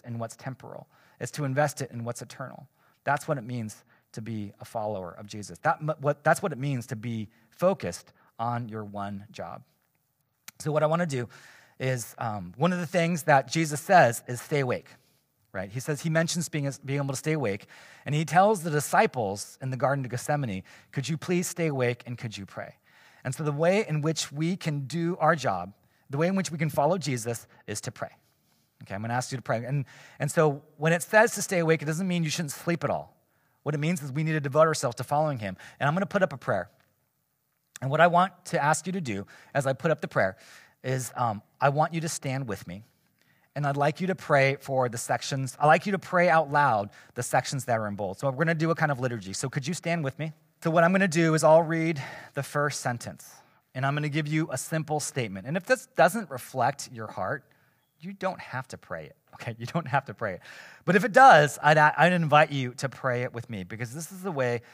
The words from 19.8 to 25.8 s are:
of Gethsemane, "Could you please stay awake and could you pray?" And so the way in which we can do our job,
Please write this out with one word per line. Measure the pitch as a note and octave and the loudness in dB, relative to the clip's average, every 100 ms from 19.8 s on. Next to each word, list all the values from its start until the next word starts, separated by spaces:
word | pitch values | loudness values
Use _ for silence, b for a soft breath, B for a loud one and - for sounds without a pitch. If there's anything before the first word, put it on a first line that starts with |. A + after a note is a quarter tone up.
| C3+ C#3+ B2+ | 0 0 -4
of | |
Gethsemane, | A#2+ - D3 B2+ F#2+ - B B | -6 -2 -2 -2 -6 -10 B B
"Could | - B2 | -8 -4
you | E3 | -6
please | - F3+ F3 | -2 -2 -2
stay | - D#3+ | -2 -2
awake | C3+ A#2+ A#2+ - | 0 0 -2 -8
and | A#2+ | -10
could | A2+ G#2 | -10 -10
you | F#2+ | -12
pray?" | - - - b b b b | -12 -14 -18 b b b b
And | C3 | -10
so | - | -4
the | D3+ | -4
way | C#3+ E3+ G3+ G#3 | 0 2 2 0
in | D3+ | -2
which | D3+ D#3+ - | -2 -2 -6
we | C#3+ E3 D#3 | -4 -4 -2
can | D#3+ C#3+ | -4 -6
do | C3 E3+ E3+ F3 | -6 -4 -4 2
our | D#3 E3 | 2 2
job, | B2 F#2 F2+ - | 0 -4 -6 -14